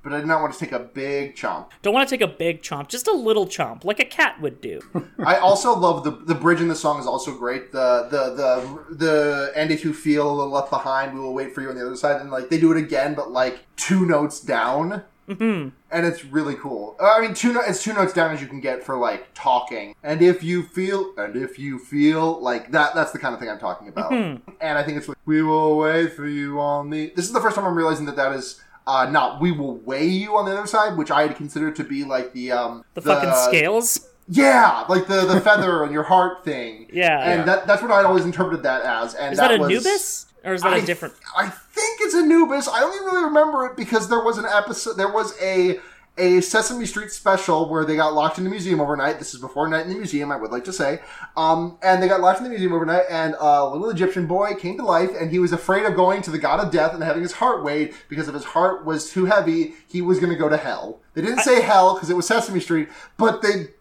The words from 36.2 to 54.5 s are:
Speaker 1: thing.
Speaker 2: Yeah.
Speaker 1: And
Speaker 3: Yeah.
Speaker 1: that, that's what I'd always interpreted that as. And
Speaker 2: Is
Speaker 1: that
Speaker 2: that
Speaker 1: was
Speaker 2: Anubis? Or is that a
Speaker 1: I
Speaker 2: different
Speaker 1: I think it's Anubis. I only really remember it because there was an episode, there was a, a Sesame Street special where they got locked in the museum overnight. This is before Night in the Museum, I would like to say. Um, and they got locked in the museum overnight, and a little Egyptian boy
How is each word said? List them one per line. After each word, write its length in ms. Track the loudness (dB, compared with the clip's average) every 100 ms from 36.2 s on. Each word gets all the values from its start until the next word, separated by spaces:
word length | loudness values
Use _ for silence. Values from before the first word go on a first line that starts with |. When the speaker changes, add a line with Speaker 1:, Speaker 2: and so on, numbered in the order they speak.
| 4 -2
Speaker 1:
thing. 440 | -8 -6 -8 -14 -10
Speaker 2:
Yeah. 260 | 0 2 2
Speaker 1:
And 180 | 2 2
Speaker 3:
Yeah. 40 |
Speaker 1:
that, 220 | 2 2 4
that's 140 | 2
what 80 | 4
I'd 120 | 4
always 200 | 6 4
interpreted 400 | 2 -2 -2 0
that 180 | -2 -2
as. 320 | -2 -2 -4
And 180 | -6 -4
Speaker 2:
Is 60 | 2
Speaker 1:
that 100 | 4
Speaker 2:
that 120 | 4
Speaker 1:
was 100 | 2
Speaker 2:
Anubis? 560 | 0 0 -2 -4 -10 -14 _
Or 100 | -6
is 80 | -2
that 100 | 2
a 40 | 0
Speaker 1:
I 40 |
Speaker 2:
different 340 | 0 -6 -8 -14 -6 -4
Speaker 1:
I 120 | -4
think 500 | -8 _ -6 -4 -2
it's 120 | 0
Anubis. 540 | 2 4 4 4 0 -2
I 140 | 0
only 160 | 0 -2
really 200 | -2 -2
remember 420 | 2 4 4 2 -4
it 100 | -6
because 320 | -2 -2 0
there 120 | 0
was 160 | 0 -2
an 60 |
episode, 520 | 0 0 0 -8 -6 -2
there 140 | -2
was 220 | -2 -4 -4
a, 360 | -2 2 2 0 -10 -20 _ 0
a 220 | 4 4
Sesame 460 | 4 0 0 -6 -6
Street 240 | -8 -10
special 580 | -2 0 2 2 0 0
where 160 | 0
they 100 | 0 2
got 180 | 2
locked 240 | 2 0 0
in 60 |
the 60 | -4
museum 300 | -4 -2 0
overnight. 380 | 0 0 -2 -4
This 120 | -10
is 60 | -12
before 280 | -8 -4 -2
Night 140 | -2 -4
in 40 |
the 60 | -8
Museum, 340 | -4 -4 -4
I 40 | -6
would 140 | -6
like 120 | -6
to 80 | -8
say. 280 | -2 -2 -2 -10 -18 -10 0
Um, 420 | 2 2 -2 -2
and 180 | 2 4
they 40 | 4
got 120 | 4
locked 180 | 4 2
in 60 |
the 60 | -4
museum 220 | -2 0
overnight, 320 | 0 2 2 2
and 240 | 0 -2 0
a 240 | 4 4 2
little 220 | -2 -4
Egyptian 360 | 0 -2 0 -2
boy 280 | 0 -2